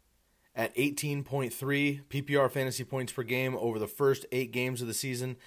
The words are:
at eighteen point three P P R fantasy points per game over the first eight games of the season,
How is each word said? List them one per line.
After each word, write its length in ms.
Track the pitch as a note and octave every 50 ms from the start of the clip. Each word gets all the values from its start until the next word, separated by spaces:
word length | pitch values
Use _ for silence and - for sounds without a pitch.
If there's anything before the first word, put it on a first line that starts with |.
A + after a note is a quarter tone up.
| _ _ _ _ _ _ _ _ _ _ -
at 160 | - A2+ - -
eighteen 480 | A#2+ C#3 D3 C#3+ C#3+ D3+ D3 C#3+ C#3+ C#3
point 300 | - C#3 C#3 C3 A#2 -
three 480 | - C3 C#3 C#3 C#3 C#3+ C#3+ C#3+ C#3+ - -
P 140 | - C#3+
P 140 | C#3+ C#3+ C#3+
R 140 | C#3+ C3+ B2
fantasy 340 | - C#3+ C3 C3 A#2 - A#2+
points 300 | - C#3 C3 B2+ A2+ -
per 100 | C3+ A#2+
game 320 | A2 B2+ B2+ C3 C3 C3 -
over 200 | A2+ A#2+ A2 G#2+
the 80 | G#2+ G2+
first 400 | - - C#3+ C3+ C3+ C3+ - -
eight 200 | B2 C3 C3 A#2
games 300 | A2 B2 B2+ B2+ B2+ A#2
of 60 | B2 A2+
the 60 | A2
season, 440 | - - C3+ B2 A#2+ B2+ B2+ B2 - -